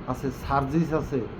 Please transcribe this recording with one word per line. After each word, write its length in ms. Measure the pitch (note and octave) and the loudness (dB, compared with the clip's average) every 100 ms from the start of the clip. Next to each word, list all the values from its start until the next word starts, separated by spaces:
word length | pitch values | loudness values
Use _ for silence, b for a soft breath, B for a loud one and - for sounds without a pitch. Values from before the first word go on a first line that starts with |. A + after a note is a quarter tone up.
| - | -6
আছে 200 | B2+ C#3 - | -4 -4 -4
সার্জিস 480 | - C#3 C3+ D#3+ D3 | 0 2 4 2 4
আছে, 260 | D#3 C3 C#3 G2+ | 2 0 -2 -2